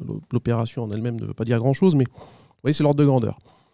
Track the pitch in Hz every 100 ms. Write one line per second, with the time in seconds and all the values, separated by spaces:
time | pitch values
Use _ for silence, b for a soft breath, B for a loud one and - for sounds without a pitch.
0 | - - - 123 117 117 117 - 110 104
1 | 120 117 104 - 113 120 123 135 190 147
2 | 127 - - - _ _ 131 151 147 143
3 | 143 131 107 - b b b